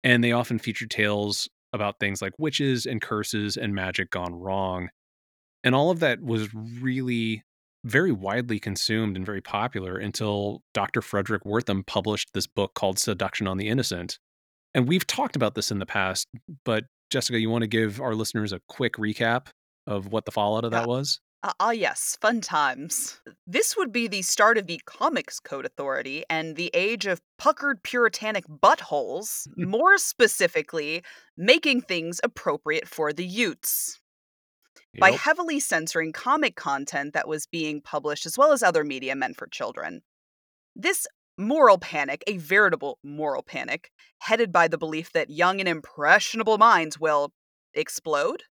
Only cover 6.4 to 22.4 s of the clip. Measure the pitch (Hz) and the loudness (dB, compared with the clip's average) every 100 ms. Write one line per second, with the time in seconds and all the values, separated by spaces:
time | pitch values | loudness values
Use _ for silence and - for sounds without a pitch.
6.4 | 107 110 113 120 131 131 127 117 113 107 | -2 -8 -12 -6 -4 -4 -2 -2 -2 -4
7.4 | _ _ _ _ 120 135 185 107 95 113 | _ _ _ _ 0 2 2 0 0 -2
8.4 | 120 107 110 95 - 110 107 92 92 98 | -2 -4 -4 -4 0 0 0 -2 -6 -8
9.4 | - 104 120 104 92 95 101 - 107 104 | -6 -4 -4 -4 -6 -6 -6 -4 -2 0
10.4 | 101 - _ - 98 117 - 101 98 107 | -2 -6 _ -4 -2 -2 -2 -4 0 -4
11.4 | 101 107 - 95 95 101 98 104 - 98 | 0 -2 0 -2 0 -2 0 -2 -2 -4
12.4 | - - 98 - 98 95 - 92 95 - | -4 -2 -4 -2 -2 0 -2 -2 -4 -2
13.4 | 98 95 104 127 120 90 110 - _ _ | -4 -2 -2 0 -2 -4 -8 -12 _ _
14.4 | _ _ _ - 123 180 - - 269 143 | _ _ _ 0 2 2 0 -2 -2 0
15.4 | 110 113 - 101 95 104 95 92 - 117 | 0 0 -4 -4 -2 0 0 -2 -6 -12
16.4 | - 147 - 110 120 _ _ 131 - 120 | -18 -8 -2 -2 -2 _ _ -2 0 0
17.4 | 110 117 110 113 110 104 131 110 107 110 | 0 0 2 2 0 -2 -4 -2 -2 -2
18.4 | 107 92 - - 120 - 107 104 117 123 | -4 -6 -12 -4 -2 0 -4 0 0 0
19.4 | - _ _ _ - 104 95 110 - - | -2 _ _ _ -6 -6 -2 -4 -2 0
20.4 | 104 110 113 113 117 127 139 - _ _ | 0 0 0 -2 0 -2 -2 -6 _ _
21.4 | - - 208 233 170 - - - 214 233 | -8 0 0 2 -2 -2 -6 0 0 0